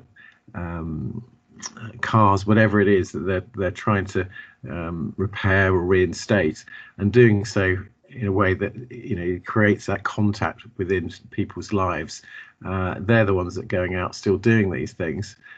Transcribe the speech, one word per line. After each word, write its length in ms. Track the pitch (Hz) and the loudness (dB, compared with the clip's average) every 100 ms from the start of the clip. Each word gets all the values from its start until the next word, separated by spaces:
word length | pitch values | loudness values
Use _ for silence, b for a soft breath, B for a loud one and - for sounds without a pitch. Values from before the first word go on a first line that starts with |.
| - B B B - | -10 B B B -14
um, 720 | - 87 85 80 76 120 - - _ _ - - - 110 - | -10 -8 -6 -6 -6 -6 -8 -14 _ _ -18 -18 -14 -16 -10
cars, 440 | - 113 101 98 101 | -2 2 4 2 2
whatever 340 | 110 110 101 | 4 4 4
it 80 | 101 | 4
is 240 | 95 82 | 4 2
that 140 | - 90 | -4 -4
they're, 200 | 95 - - | -4 -6 -4
they're 160 | 92 | -4
trying 340 | - - 98 95 | -2 0 0 0
to, 220 | 95 92 B B B - | -4 -6 B B B -12
um, 440 | 82 82 85 71 - | -8 -8 -6 -8 -4
repair 560 | 95 - 101 95 95 | -6 -2 2 4 4
or 80 | 92 | 2
reinstate, 840 | 90 92 90 82 - 104 78 - B B B - | 2 2 2 -2 0 2 2 -2 B B B -4
and 140 | 101 | 2
doing 320 | 117 120 101 - | 6 8 6 0
so 300 | 101 95 92 - _ _ | 0 2 0 -4 _ _
in 180 | 131 101 | -6 -2
a 40 | |
way 220 | 95 95 | 2 2
that, 200 | 92 101 107 120 | 0 -2 -6 -14
you 240 | 123 - 90 | -14 -8 -6
know, 240 | 87 90 - | -4 -6 -2
creates 400 | 113 104 95 - | 2 4 2 -2
that 160 | 98 | -6
contact 580 | - - 104 - 82 - - - | -6 -2 -2 0 -4 -6 -14 -8
within 340 | 90 92 82 - - | -2 -2 -4 -10 -10
people's 420 | - 98 90 - | -6 -6 -8 -4
lives. 480 | 104 90 78 82 - B B B _ 92 | -2 -2 -4 -8 -14 B B B _ -6
Uh, 300 | 95 92 - | -4 -4 -4
they're 260 | 92 113 101 | 2 4 6
the 80 | |
ones 220 | 95 90 104 | 2 0 -6
that 100 | - | -4
are 20 | |
going 280 | 92 90 90 | -2 -2 -2
out 200 | 90 - | -4 -4
still 220 | 104 92 | 0 2
doing 340 | 117 113 95 | 4 4 4
these 220 | 69 80 | -2 -6
things. 420 | - 82 73 - - B | -6 -6 -4 -8 -14 B